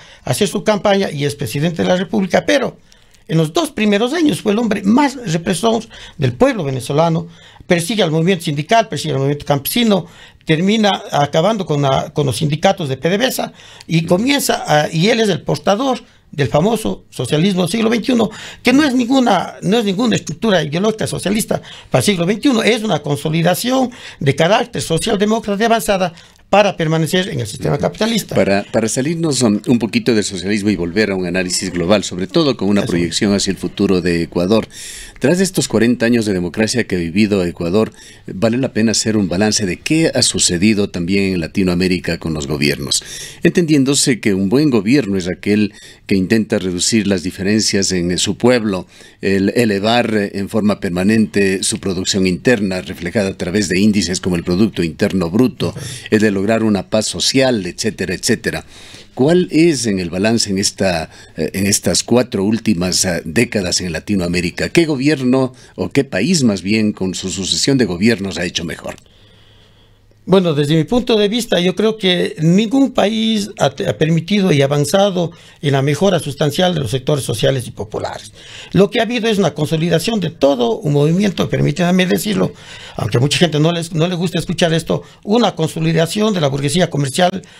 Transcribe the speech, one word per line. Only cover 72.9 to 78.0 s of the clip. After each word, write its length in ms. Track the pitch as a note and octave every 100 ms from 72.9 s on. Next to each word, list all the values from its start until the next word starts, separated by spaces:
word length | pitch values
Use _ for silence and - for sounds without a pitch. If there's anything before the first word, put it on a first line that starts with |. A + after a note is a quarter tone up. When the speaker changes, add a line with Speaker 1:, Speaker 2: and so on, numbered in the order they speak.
Speaker 1:
país 580 | - G3 A3 A3 A3 G3+ -
ha 140 | C#3
te-, 180 | - C3+
ha 80 | -
permitido 540 | D#3 E3 E3 G#3 F#3
y 100 | D3
avanzado 680 | C3+ C#3+ C#3+ G3 G3+ F3+ D#3+ - - -
en 80 | D3+
la 100 | C#3
mejora 380 | C#3 C#3+ G3 F3
sustancial 560 | D3+ C3 D3 C#3+ F3+ E3+
de 40 |
los 120 | C3
sectores 340 | C3 C3+ D3 -
sociales 400 | A2+ C#3 C3+ A#2
y 40 |
populares. 600 | - G2+ -